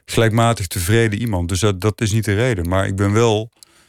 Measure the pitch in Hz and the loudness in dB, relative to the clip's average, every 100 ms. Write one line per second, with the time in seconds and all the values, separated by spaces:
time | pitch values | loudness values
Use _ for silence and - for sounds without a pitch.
0 | - - 113 113 117 113 92 95 85 113 | -6 0 2 2 2 0 -4 -4 0 2
1 | 113 101 120 92 85 92 107 92 107 - | 2 0 -2 -2 -2 0 0 0 -2 -2
2 | 107 110 104 98 127 98 85 92 101 98 | -2 0 0 0 0 -2 -2 -2 -2 0
3 | 101 110 117 107 110 _ - _ | 0 2 2 2 -4 _ -20 _